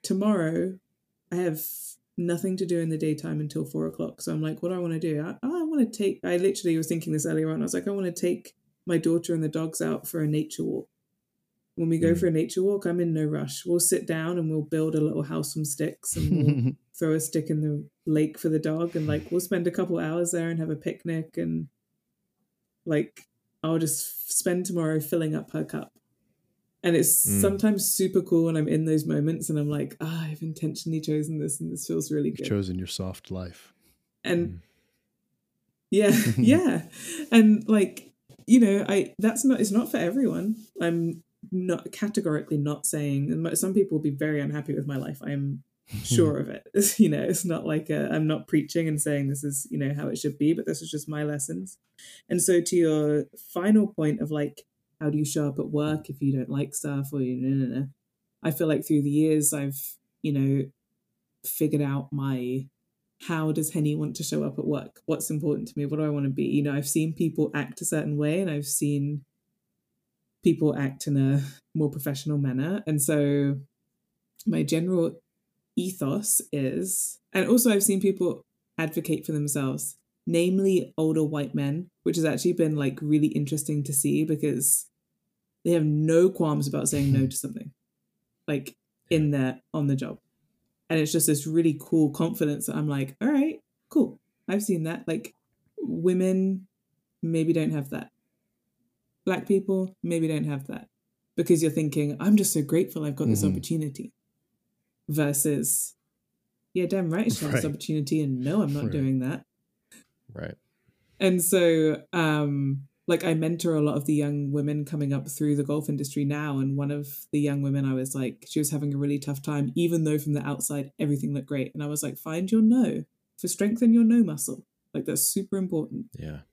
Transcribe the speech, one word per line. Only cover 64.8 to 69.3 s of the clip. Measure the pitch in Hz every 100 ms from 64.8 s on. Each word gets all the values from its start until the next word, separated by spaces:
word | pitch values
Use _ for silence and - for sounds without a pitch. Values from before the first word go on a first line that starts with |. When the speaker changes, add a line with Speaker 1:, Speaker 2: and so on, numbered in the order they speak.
| - - -
Speaker 1:
What's | 156 -
important | 156 156 147 -
to | -
me? | 143
What | 151
do | 151
I |
wanna | 147 139
be? | 139
You | 135 147
know, | 143
I've | 143 139
seen | 160 160
people | 156 165 160 147 147
act | - -
a | -
certain | 156 151 147
way | 147 170
and | 190
I've | 147 139
seen | - 147 143 143 147 -